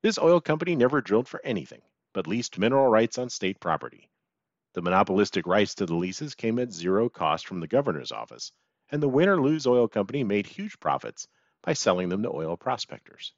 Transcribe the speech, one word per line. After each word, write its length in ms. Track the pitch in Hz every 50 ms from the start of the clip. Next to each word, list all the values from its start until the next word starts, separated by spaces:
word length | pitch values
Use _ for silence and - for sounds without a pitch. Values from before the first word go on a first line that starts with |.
This 160 | - 226 220 -
oil 220 | 135 160 175 175
company 360 | - - 156 156 175 175 175
never 260 | 139 120 127 143 143
drilled 260 | 120 - 101 110 131 -
for 140 | - - -
anything, 380 | - 120 95 69 - - - _ _ _ _ _ _ _
but 120 | 98 92 -
leased 300 | 98 120 117 - - 92
mineral 300 | 98 117 131 139 135 131
rights 300 | 110 110 113 113 - -
on 120 | 127 123
state 300 | - - - 92 95 _
property. 500 | - 90 80 76 62 60 - - _ _ _ _ _ _ _ _ _ _ _ _ _ _ _
The 80 | 92
monopolistic 640 | 85 87 92 95 104 - 95 98 104 - - 95 82
rights 300 | 87 90 104 104 95 -
to 100 | - 104
the 100 | 85 82
leases 400 | 85 87 90 92 - 151 147 139
came 220 | _ - 113 113 120
at 140 | 123 123
zero 380 | 101 82 85 90 95 101 117 120
cost 360 | _ - 87 78 76 80 -
from 140 | - 95 90
the 80 | 82 76
governor's 440 | 92 131 143 127 87 73 62 -
office, 400 | 62 55 55 - 58 60 - - _ _ _ _ _ _ _ _
and 120 | - 147 151
the 60 | 139
Win 180 | 127 139 170 196
or 140 | 196 175
Lose 260 | 135 139 156 156 139 131
Oil 200 | 123 123 120 110
Company 360 | - 110 101 98 123 143 135
made 240 | 101 101 104 101 -
huge 320 | - - 196 208 - _
profits 480 | - - 71 - - - - - - _ _ _ _ _ _ _ -
by 100 | - 139
selling 340 | - - 107 92 90 92 90
them 160 | 90 98 107
to 100 | 123 -
oil 220 | 71 80 80 85
prospectors. 760 | - - 127 127 127 - _ - - _ - - _ - - _